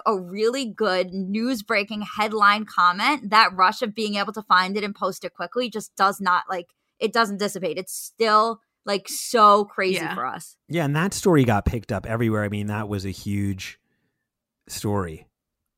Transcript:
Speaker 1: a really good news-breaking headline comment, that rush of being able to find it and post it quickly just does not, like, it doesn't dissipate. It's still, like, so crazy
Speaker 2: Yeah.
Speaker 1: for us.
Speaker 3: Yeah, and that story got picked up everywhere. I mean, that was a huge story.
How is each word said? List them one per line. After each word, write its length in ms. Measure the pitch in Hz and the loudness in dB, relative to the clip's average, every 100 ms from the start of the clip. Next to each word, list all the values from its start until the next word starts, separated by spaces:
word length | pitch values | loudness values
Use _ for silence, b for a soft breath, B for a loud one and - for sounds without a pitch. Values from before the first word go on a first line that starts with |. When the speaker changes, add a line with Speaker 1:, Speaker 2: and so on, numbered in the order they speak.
| 220 | 0
Speaker 1:
a 120 | 196 | -2
really 460 | 175 202 226 269 233 | -4 -2 0 0 -4
good 480 | 190 214 185 185 | -2 0 0 -2
news-breaking 880 | 190 185 214 240 240 208 214 208 208 208 - | -4 -4 -2 -2 -4 -2 -2 -2 -6 -8 -2
headline 480 | 214 214 202 208 208 | -2 4 4 4 0
comment, 640 | - 180 185 247 294 202 | 2 2 2 0 0 2
that 240 | 214 190 185 | 4 4 4
rush 280 | 190 214 | 2 2
of 100 | 226 | -4
being 220 | 220 208 202 | -4 -4 -2
able 180 | 202 | -4
to 80 | 214 | -6
find 340 | - 185 185 202 | 2 2 2 -2
it 80 | |
and 120 | 202 208 | -4 -4
post 280 | 196 180 | -4 -4
it 120 | 180 - | -10 -10
quickly 340 | 175 240 247 | -8 -4 -4
just 260 | 214 - - | -6 -8 0
does 240 | 196 202 | 0 2
not, 260 | 190 175 - | 0 0 -2
like, 200 | 185 170 _ _ _ | -8 -10 _ _ _
it 140 | 220 | -2
doesn't 240 | 233 214 196 | 0 0 -2
dissipate. 400 | 202 180 180 180 | -4 -4 -6 -6
It's 160 | 190 | -10
still, 680 | - - - 226 214 226 226 _ _ | -12 -12 -2 2 4 2 -2 _ _
like, 240 | 208 196 - | -4 -4 -4
so 580 | - - 233 208 202 202 | -10 -2 6 8 8 4
crazy 320 | - 185 185 | -2 -2 -2
Speaker 2:
Yeah. 180 | 156 160 | -4 -6
Speaker 1:
for 100 | 123 | -6
us. 320 | 170 - _ - | -8 -14 _ -6
Speaker 3:
Yeah, 180 | 165 143 | -2 0
and 100 | 151 | 0
that 180 | 196 | -2
story 300 | - 196 151 | 0 4 4
got 220 | 117 104 - | 6 2 0
picked 260 | 117 - | -4 -4
up 160 | 98 117 | -6 -4
everywhere. 360 | 113 113 107 | -2 0 0
I 60 | 104 | -2
mean, 160 | 104 104 | -4 -4
that 240 | 107 104 | -4 -4
was 160 | 101 98 | -6 -6
a 60 | |
huge 680 | 92 104 101 101 95 - - _ _ _ _ _ _ _ _ - | -8 -6 -2 -2 -4 -10 -16 _ _ _ _ _ _ _ _ -16
story. 600 | - 110 101 87 78 _ _ _ _ _ | -8 -4 -2 -4 -10 _ _ _ _ _